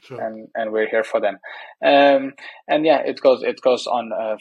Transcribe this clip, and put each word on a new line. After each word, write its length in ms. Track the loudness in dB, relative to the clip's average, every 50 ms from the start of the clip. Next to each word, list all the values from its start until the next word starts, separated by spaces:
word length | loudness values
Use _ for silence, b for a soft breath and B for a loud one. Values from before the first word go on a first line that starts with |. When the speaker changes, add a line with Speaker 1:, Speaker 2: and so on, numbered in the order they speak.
Speaker 1:
Sure. 180 | _ -16 -12 -10
Speaker 2:
and, 260 | -10 -10 -10 -12 -16 -10 -8
and 160 | -6 -6 -4
we're 160 | -2 -2 -2 0
here 140 | 0 -2 -2
for 160 | 0 -2 -2
them. 140 | -2 -2 -4 -6 B B B B B B B B 2
Um, 480 | 4 6 6 6 6 4 2 0 -4 -10 B B B B B B
and 180 | -2 -2 0 2
yeah, 140 | 2 2 2
it 200 | 0 -2 -2 2
goes, 220 | 4 4 4 2 0
it 180 | -4 -4 -2
goes 240 | 0 0 0 0 -2
on, 260 | -4 -4 -4 -4 -4 -6
uh, 240 | -6 -4 -4 -6 -6